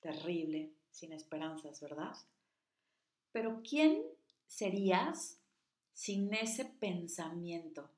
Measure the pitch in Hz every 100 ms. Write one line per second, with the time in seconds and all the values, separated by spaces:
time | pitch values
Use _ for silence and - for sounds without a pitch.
0 | 165 151 160 175 156 156 156 - _ -
1 | 160 156 - 156 160 156 151 - 147 147
2 | 185 - - _ _ _ _ _ _ _
3 | _ _ _ 226 226 226 - 285 311 381
4 | 480 - _ _ _ - 202 196 196 185
5 | - - - - _ _ _ _ _ -
6 | - 196 202 214 226 226 262 - 208 180
7 | 170 - 165 170 170 170 160 - 143